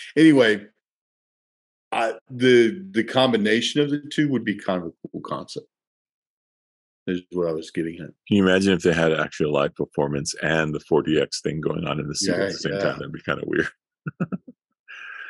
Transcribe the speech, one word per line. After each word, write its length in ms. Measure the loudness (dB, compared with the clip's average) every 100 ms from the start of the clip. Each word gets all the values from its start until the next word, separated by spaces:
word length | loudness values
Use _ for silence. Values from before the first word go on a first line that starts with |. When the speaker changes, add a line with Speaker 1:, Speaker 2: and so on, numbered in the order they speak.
| -6 4
Speaker 1:
anyway, 500 | 6 6 4 2 -4 _ _ _ _ _ _ _ _ _ _ _ -8
I, 220 | -4 -4 -4 _
the, 540 | 0 6 8 6 2 -6
the 120 | -4
combination 800 | 0 2 2 4 2 2 0 0
of 80 | 0
the 100 | -2 -4
two 180 | -2 0
would 140 | 0
be 140 | -2 -6
kind 240 | -4 -4
of 60 | -6
a 200 | -14 -14
cool 120 | -14
concept, 460 | -10 -10 -10 -14 -16 _ _ _ _ _ _ _ _ _ _ _ _ _ -6
is 140 | -6 -6
what 160 | -4 -4
I 40 |
was 180 | -4 -8
getting 260 | -6 -6 -8
at. 120 | -16 _ 0
Speaker 2:
Can 120 | 4
you 100 | 6
imagine 240 | 4 4
if 100 | 4
they 120 | 2
had 180 | 2 2
actual 400 | 2 -2 -2 -2
live 220 | 0 -2
performance 600 | -4 -6 -2 -2 -2 -6 -4
and 320 | 0 0 0
the 60 | -4
four 220 | 0 0
D 180 | 2 0
X 220 | 0 -4
thing 180 | -6 -4
going 240 | -4 -4 -4
on 140 | -4
in 80 | -6
the 60 |
seat 160 | -4 -2
at 80 | -2
Speaker 1:
Yeah, 80 | -2
Speaker 2:
the 60 |
same 180 | -4 -4
Speaker 1:
yeah. 60 | -2
Speaker 2:
time? 180 | -2 -4
That'd 140 | -10
be 80 | -10
kinda 220 | -6 -6 -2
weird. 220 | -2 -2 _ _ _ -12 -6
<laughs> 80 | -8 -8 -14 -20 _ _ _ -20 -18 -16